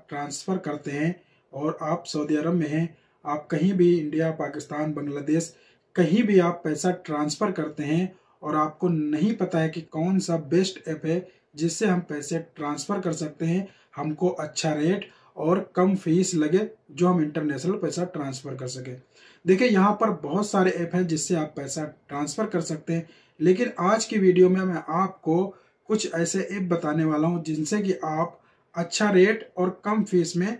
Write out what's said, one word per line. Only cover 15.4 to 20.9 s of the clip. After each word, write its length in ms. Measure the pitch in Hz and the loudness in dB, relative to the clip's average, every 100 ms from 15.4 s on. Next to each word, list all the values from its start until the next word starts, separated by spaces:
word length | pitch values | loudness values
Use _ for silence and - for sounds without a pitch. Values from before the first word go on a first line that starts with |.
| 156 190 208 - | 0 0 0 2
कम 200 | 190 190 | 2 2
फीस 380 | 170 170 180 170 | 2 2 2 0
लगे, 320 | 151 185 214 - _ | 2 2 0 -6 _
जो 180 | 143 180 | 0 2
हम 140 | 175 | 4
इंटरनेशनल 520 | 151 160 151 135 170 208 | 2 -2 -4 -2 -2 -2
पैसा 280 | 160 175 175 | -2 -4 -6
ट्रांसफ़र 480 | 151 139 131 143 | -6 -8 -8 -10
कर 120 | 127 127 | -10 -10
सकें। 280 | 131 127 123 - _ - - | -10 -12 -14 -18 _ -20 -8
देखिए, 240 | 170 190 247 | 2 4 6
यहाँ 240 | 196 196 | 6 4
पर 260 | 208 214 170 | 4 0 0
बहुत 240 | 143 175 208 | -2 -2 0
सारे 240 | 196 185 | 2 2
ऐप 220 | 170 170 | 2 -2